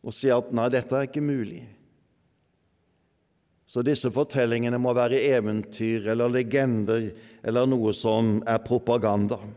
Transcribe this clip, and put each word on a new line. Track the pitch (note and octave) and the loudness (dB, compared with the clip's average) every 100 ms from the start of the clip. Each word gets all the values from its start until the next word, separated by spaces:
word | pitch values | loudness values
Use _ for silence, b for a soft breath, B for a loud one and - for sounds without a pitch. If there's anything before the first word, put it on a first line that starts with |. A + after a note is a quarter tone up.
| A#2+ | -10
og | |
sier | A2+ C3+ B2 | -2 2 2
at | B2 | 2
"nei, | A#2 A#2+ | -2 0
dette | B2+ A#2 | 0 0
er | C3 C3+ | -4 -2
ikke | D3+ | -4
mulig". | D3 C#3 G#2 F2 A#2 G#2 _ _ _ _ _ _ _ _ _ _ _ _ _ _ _ _ _ _ _ | -2 -2 -4 -10 -18 -20 _ _ _ _ _ _ _ _ _ _ _ _ _ _ _ _ _ _ _
Så | B2 | -2
disse | B2 D3 B2 | 0 0 -2
fortellingene | G#2+ D3 C#3 A#2+ A#2 A#2+ B2 | -2 -2 0 0 0 -2 0
må | B2 B2 | 0 2
være | A#2+ C3 C3+ | 2 2 2
eventyr | B2+ G#2+ G#2+ G2+ - A2+ A2+ G#2 | 2 2 -2 -6 -4 -2 -2 -2
eller | A2+ A#2+ | 0 2
legender | B2 A#2+ C3+ C3+ A2+ G#2 A2+ A2 B B B | 0 0 0 2 0 0 0 -2 B B B
eller | A2+ A#2 C3 | -2 0 2
noe | C3 G#2+ | 2 0
som | G#2 A#2 A2 A2+ G#2+ A2+ | 0 0 2 2 2 0
er | A2+ | -2
propaganda. | - B2 - A#2+ A2 G#2 G2+ A2 G#2 | 0 -2 2 2 2 2 0 -4 -8